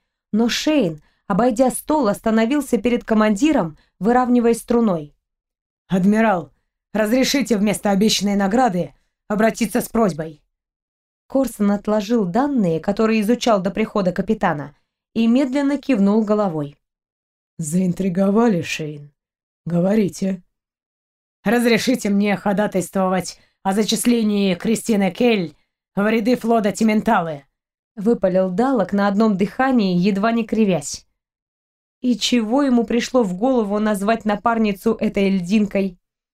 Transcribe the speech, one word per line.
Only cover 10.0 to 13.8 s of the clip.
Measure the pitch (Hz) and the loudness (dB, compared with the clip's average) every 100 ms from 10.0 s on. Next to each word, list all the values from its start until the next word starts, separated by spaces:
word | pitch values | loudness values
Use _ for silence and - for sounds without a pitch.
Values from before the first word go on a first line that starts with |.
| 214 151 160 156 _ _ _ _ _ _ _ _ _ | 0 0 -8 -14 _ _ _ _ _ _ _ _ _
Корсон | 269 269 - 202 | -2 -2 0 0
отложил | 202 214 214 196 240 185 | 0 0 -2 0 0 0
данные, | 220 294 269 185 160 | 0 0 0 0 0
которые | 160 202 220 220 | -2 0 0 2
изучал | 208 240 254 208 | 0 0 2 0
до | 185 | 0
прихода | 202 | -4